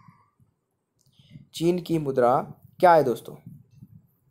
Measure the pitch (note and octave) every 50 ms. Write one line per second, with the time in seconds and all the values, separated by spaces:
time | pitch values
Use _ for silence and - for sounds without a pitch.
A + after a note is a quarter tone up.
0 | _ - _ _ _ _ _ _ _ _ _ _ _ _ _ _ _ _ _ _
1 | _ _ _ _ _ _ - - - _ - - D#3+ E3+ F3+ F3+ E3+ - E3 D#3+
2 | D3+ C#3 C3 B2+ A#2+ A#2+ B2+ D#3 - - - - - _ _ - F3+ F3+ E3+ D#3+
3 | C#3 B2+ A2+ - - - - - - - - - _ _ _ - - - - -
4 | _ _ _ _ _ _